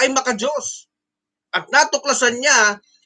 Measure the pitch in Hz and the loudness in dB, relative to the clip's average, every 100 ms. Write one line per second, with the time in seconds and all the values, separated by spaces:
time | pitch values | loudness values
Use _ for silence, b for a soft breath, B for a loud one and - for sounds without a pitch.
0 | 269 269 254 208 254 294 - - _ _ | 0 0 -2 -4 -4 -6 -8 -14 _ _
1 | _ _ _ _ _ 180 - 277 302 285 | _ _ _ _ _ -8 0 2 2 0
2 | 285 247 247 240 285 254 208 202 _ _ | -2 0 0 0 2 4 2 0 _ _